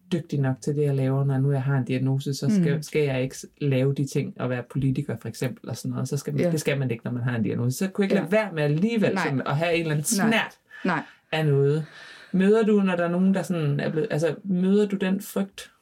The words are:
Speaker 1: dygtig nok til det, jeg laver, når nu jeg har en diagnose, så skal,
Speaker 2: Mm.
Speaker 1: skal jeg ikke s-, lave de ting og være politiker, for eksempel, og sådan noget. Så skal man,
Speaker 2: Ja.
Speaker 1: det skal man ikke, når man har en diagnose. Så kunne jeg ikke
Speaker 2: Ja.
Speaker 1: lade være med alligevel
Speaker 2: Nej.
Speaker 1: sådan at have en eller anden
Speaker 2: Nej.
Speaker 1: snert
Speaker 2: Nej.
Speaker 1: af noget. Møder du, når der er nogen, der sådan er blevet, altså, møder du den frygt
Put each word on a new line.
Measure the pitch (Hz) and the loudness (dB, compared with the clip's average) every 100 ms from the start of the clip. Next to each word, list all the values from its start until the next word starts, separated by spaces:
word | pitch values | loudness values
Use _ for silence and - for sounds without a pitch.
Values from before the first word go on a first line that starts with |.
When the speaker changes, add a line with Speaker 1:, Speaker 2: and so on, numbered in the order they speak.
| - | -6
Speaker 1:
dygtig | 170 - 143 | -6 -2 -2
nok | 131 131 | 0 -2
til | - 147 | -2 0
det, | |
jeg | 147 | 0
laver, | 139 131 135 | 2 0 2
når | 139 135 | 2 2
nu | 139 | 2
jeg | 139 | 0
har | 131 139 | 0 0
en | |
diagnose, | 123 127 131 135 143 | 0 0 0 0 -2
så | 135 147 208 | -2 0 2
skal, | 165 160 | 2 0
Speaker 2:
Mm. | |
Speaker 1:
skal | 151 156 | -2 0
jeg | 143 131 | 0 0
ikke | 131 - | -2 -6
s-, | - - | -16 -4
lave | 143 131 139 | 0 2 2
de | 139 139 | 0 -2
ting | 147 131 - | -2 -4 -4
og | 123 | -4
være | 123 120 | -4 -4
politiker, | 139 135 131 143 120 | -2 0 0 -4 -8
for | 113 | -8
eksempel, | - 127 - - | -6 -6 -6 -10
og | 123 | -8
sådan | 131 | -6
noget. | 123 131 | -6 -4
Så | 143 | -4
skal | - | -4
man, | 143 | -2
Speaker 2:
Ja. | 175 | 0
Speaker 1:
det | 160 | 0
skal | 151 139 | 0 -2
man | 131 | -2
ikke, | 117 | -4
når | 127 | -6
man | 123 | -4
har | 123 120 | -2 -2
en | |
diagnose. | 107 113 120 127 | -2 0 -2 -2
Så | 190 | -4
kunne | - | -2
jeg | 196 | 0
ikke | |
Speaker 2:
Ja. | 190 | 2
Speaker 1:
lade | 156 | 2
være | 214 208 | 0 0
med | 165 | -2
alligevel | 147 151 214 233 - | 0 2 0 2 0
Speaker 2:
Nej. | 190 | 0
Speaker 1:
sådan | 160 131 - | 0 -2 -2
at | 143 | 0
have | 170 | 0
en | 170 | 0
eller | 160 | 0
anden | 151 147 202 | -2 -2 0
Speaker 2:
Nej. | 220 | 2
Speaker 1:
snert | 220 - - _ - | 2 -2 -10 _ -6
Speaker 2:
Nej. | 190 165 - - - | -2 -2 -4 -16 -6
Speaker 1:
af | 156 156 | 0 2
noget. | 139 139 151 151 - - - - | 4 4 2 -2 -12 -20 -20 -4
Møder | 180 190 220 | 2 4 6
du, | 220 208 | 6 4
når | 190 175 | 4 2
der | |
er | 170 | 0
nogen, | 175 190 | 2 4
der | 190 | 2
sådan | - 175 151 143 | 0 0 0 0
er | - | 0
blevet, | 156 151 | -2 0
altså, | 151 165 - | 0 0 -2
møder | 196 180 185 202 208 | -2 0 4 4 2
du | 196 | 0
den | 190 196 | 0 -2
frygt | - 196 196 - - _ | -2 -4 -6 -8 -20 _